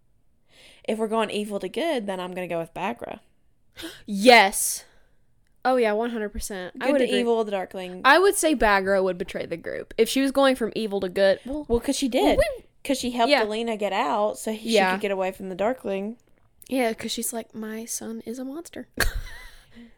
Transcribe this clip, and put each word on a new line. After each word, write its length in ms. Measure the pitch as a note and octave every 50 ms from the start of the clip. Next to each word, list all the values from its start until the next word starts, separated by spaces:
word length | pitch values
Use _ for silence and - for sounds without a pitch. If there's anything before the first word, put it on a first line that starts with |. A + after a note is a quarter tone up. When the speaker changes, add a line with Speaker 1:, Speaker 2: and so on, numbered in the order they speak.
| _ _ _ _ _ _ _ _ _ _ _ - - - - - -
Speaker 1:
If 140 | - A3 G#3+
we're 100 | A3+ G#3+
going 220 | A3 A3+ A3 -
evil 300 | - G#3 G#3 G#3+ G3+ G3
to 80 | F#3+ F3+
good, 380 | - - D#4+ E4+ D4+ B3 G3+
then 120 | G3+ F#3+ F#3
I'm 120 | F3+ F3+ F3+
gonna 140 | F3+ F3+ F3
go 100 | F3 E3
with 160 | E3 - -
Baghra. 460 | - F3 G3+ A#3+ - - - - - _ _ _ _ _ _ _ _ _ _ _
Speaker 2:
<gasps> 140 | - E4 E4 - - -
Yes. 760 | - G#3 G3 G3+ B3+ A#3+ A3+ F#3+ G3+ A3+ - - - - - - - _ - _ _ _ _ _ _ _ _ _ _ _ _ -
Oh, 100 | B3+ C4
yeah, 160 | B3+ A#3 G#3+
one 180 | G#3 G#3+ A#3 A#3+
hundred 180 | A#3 A3+ G#3+ G#3
percent. 460 | - A3 - - G#3+ F#3 F3+ - - B3+
I 60 | A#3+
Speaker 1:
Good 60 | C4
Speaker 2:
would 60 | C#4+ C4+
Speaker 1:
to 60 | B3+
Speaker 2:
agree. 160 | - B3+ B3
Speaker 1:
evil, 220 | A#3+ A#3 A#3 A3+
the 80 | A3 G#3
Darkling. 520 | G3+ F#3+ F3+ - - F#3+ F#3 F3+ F3+ F#3 G3
Speaker 2:
I 140 | C4 D4 E4+
would 160 | F#4 G4+ -
say 180 | - F4 D#4+ D#4
Baghra 480 | A3+ A3+ G#3+ G3+ G3 F#3+ G3 G3 F#3+
would 140 | F#3+ F#3+ F#3 F3
betray 280 | F#3+ - - G3 -
the 100 | - E3+
group. 380 | - - - - D2+ - - -
If 120 | - A3+ G#3+
she 100 | - C4
was 100 | C4+ C#4
going 240 | C4 C#4 C#4 C4 B3+
from 160 | C4 A3+ G#3 -
evil 240 | - A3 G#3 G3 G3+
to 80 | G3 F#3
good, 320 | F3 F#3+ G3 G3 F#3 - -
well, 180 | A#3+ C#4 D4+ D4 -
Speaker 1:
Well, 120 | A#3 A#3
'cause 160 | - - C4+
she 120 | - C#4+ A#3+
Speaker 2:
well, 140 | A3 C4 G#4
Speaker 1:
did. 140 | - G#3+ -
Speaker 2:
we 260 | D#5 D#5+ C5 A4+ - _ _ _ -
Speaker 1:
'Cause 140 | - C4+ B3+
she 120 | - B3
helped 180 | A#3+ A#3+ A3+ C4+
Speaker 2:
Yeah. 120 | C#4+ B3+ A3
Speaker 1:
Alina 320 | G#3 G#3+ A3 A#3 A#3 A3 G3+
get 140 | G3+ G3 F#3+
out 440 | G#3 C4 D4 B3 G#3 G#3 G#3+ - -
so 140 | - A3+
he, 160 | A3 G#3+ A3 A3+
she 60 | A3+
Speaker 2:
Yeah. 180 | G3+ F#3+ F#3
Speaker 1:
could 80 | F#3 G3
get 100 | G#3 G3+
away 220 | G3 F#3+ F#3 F#3
from 160 | F#3 - G3 F#3+
the 60 | F#3
Darkling. 640 | E3+ G3 A3+ C4 - - G#3+ G3 G3 G3 G#3+ A#3+ - _ _ _ _ _ _ _ _ - -
Speaker 2:
Yeah, 240 | B3+ C4+ B3 A3+
'cause 180 | A3+ - - A3+
she's 220 | - A#3+ A3+ -
like, 220 | B3 A3+ A3 - -
"My 300 | A3 G#3+ G#3+ A3 A3 A3+
son 360 | A#3 - - A3 G#3+ A3+ A3+ -
is 120 | A3+ A3+ C4
a 60 | B3+
monster." 440 | C4+ C4+ E4 E4+ - - C4+ B3+ -
<laughs> 60 | _ - - - - - - - - - - - - - - - - A#3 A#3+ A3+ _